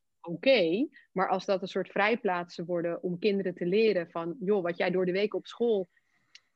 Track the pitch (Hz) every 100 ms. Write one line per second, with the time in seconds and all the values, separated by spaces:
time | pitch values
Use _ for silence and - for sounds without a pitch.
0 | _ _ 170 165 247 254 165 185 302 -
1 | _ - 190 185 - 190 190 196 180 -
2 | 202 233 202 175 175 - 170 175 170 170
3 | 185 175 214 196 190 180 175 196 220 180
4 | 165 170 165 151 190 208 175 175 190 180
5 | 185 180 208 185 - - 240 208 180 _
6 | _ _ _ - _